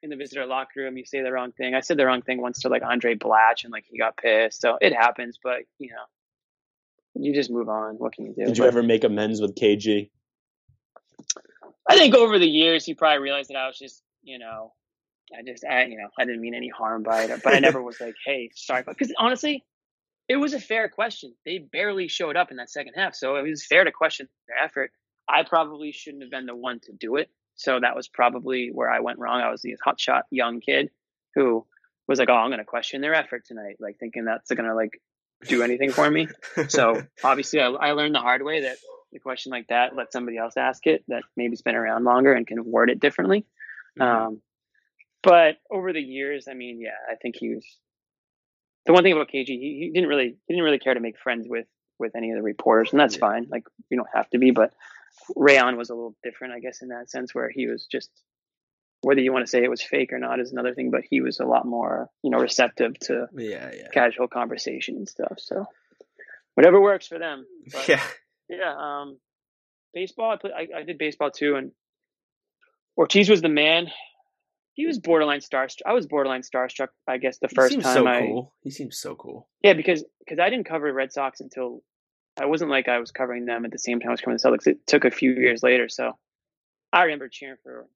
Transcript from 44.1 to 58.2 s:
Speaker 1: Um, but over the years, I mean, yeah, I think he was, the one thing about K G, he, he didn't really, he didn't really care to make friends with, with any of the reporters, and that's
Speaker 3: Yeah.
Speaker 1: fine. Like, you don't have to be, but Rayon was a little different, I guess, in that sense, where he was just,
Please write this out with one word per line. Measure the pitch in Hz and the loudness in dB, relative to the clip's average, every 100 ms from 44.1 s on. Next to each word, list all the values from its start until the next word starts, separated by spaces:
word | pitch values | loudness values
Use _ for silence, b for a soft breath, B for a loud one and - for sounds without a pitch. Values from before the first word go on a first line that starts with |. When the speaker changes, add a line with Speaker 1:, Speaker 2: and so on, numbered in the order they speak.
| 117 110 | 2 0
Speaker 1:
Um, | 107 _ _ _ _ _ _ _ _ | -8 _ _ _ _ _ _ _ _
but | 185 175 165 151 _ | 8 8 8 4 _
over | 190 185 | -6 -4
the | 160 | -6
years, | 135 135 139 143 127 | -6 -8 -6 -8 -10
I | 127 | -14
mean, | 123 117 | -14 -12
yeah, | 110 104 120 | -12 -12 -10
I | 117 | -8
think | 123 113 | -8 -8
he | 117 | -8
was, | - - _ _ _ _ _ _ _ _ _ _ _ - | -8 -12 _ _ _ _ _ _ _ _ _ _ _ 4
the | |
one | 175 | 6
thing | 180 | 6
about | 160 147 | 2 0
K | 139 | -6
G, | 127 127 | -6 -8
he, | 139 139 165 | -8 -8 -4
he | |
didn't | 160 175 | -2 0
really, | 147 123 123 _ | 2 0 -4 _
he | |
didn't | 175 | -2
really | 160 139 | 2 0
care | - 123 | 2 0
to | |
make | 117 107 | -2 -8
friends | - 117 113 | -6 -4 -4
with, | 120 110 _ _ _ | -8 -10 _ _ _
with | 113 117 | -8 -6
any | 113 | -6
of | 113 | -4
the | |
reporters, | 107 104 - 110 113 | -4 -2 4 4 4
and | 139 | 4
that's | 143 - | 4 4
Speaker 3:
Yeah. | |
Speaker 1:
fine. | 107 110 123 | 0 0 -4
Like, | 123 - _ - | -8 -10 _ -6
you | 127 | -6
don't | - - | -2 -4
have | 107 | -2
to | 123 | 4
be, | 131 | 4
but | 120 113 _ B B B B B - | 6 2 _ B B B B B 2
Rayon | 143 135 123 123 | 6 6 4 0
was | 117 | -8
a | |
little | 117 117 107 | -10 -12 -12
different, | 123 - 127 120 | -16 -14 -14 -12
I | |
guess, | 127 - | -14 -14
in | 127 | -14
that | 120 123 | -14 -12
sense, | 131 127 131 | -10 -8 -6
where | 123 | -6
he | 135 120 | -4 -6
was | 117 107 | -6 -8
just, | - - _ | -10 -10 _